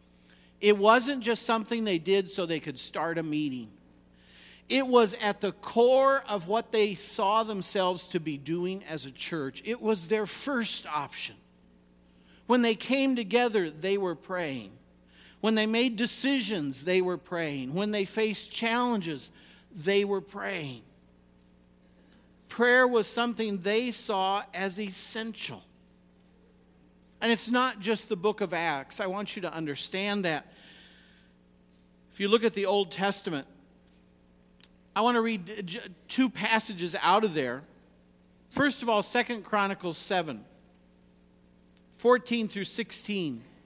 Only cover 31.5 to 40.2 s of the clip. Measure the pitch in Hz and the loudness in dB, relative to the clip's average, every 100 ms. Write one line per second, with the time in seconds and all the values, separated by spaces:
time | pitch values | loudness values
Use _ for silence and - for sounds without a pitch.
31.5 | _ _ _ _ _ _ - 196 220 226 | _ _ _ _ _ _ -4 2 4 2
32.5 | 196 196 202 190 - 196 190 - 156 135 | 0 0 2 0 0 0 0 -2 -6 -8
33.5 | - _ _ _ _ _ _ _ _ _ | -18 _ _ _ _ _ _ _ _ _
34.5 | _ - _ _ - 226 240 226 214 175 | _ -20 _ _ 0 2 4 0 -2 -8
35.5 | 214 185 190 202 180 - - 262 - 208 | -10 -10 -10 -14 -16 -6 0 0 2 2
36.5 | 220 - 190 175 175 160 196 220 156 131 | 4 2 -4 -4 0 4 6 4 0 -2
37.5 | 123 156 - _ _ _ _ _ _ _ | -4 -10 -20 _ _ _ _ _ _ _
38.5 | - 285 - 233 214 196 247 233 233 185 | 0 2 2 0 2 2 0 0 -4 -2
39.5 | 214 196 196 180 156 - 190 | 0 0 -2 -4 0 0 0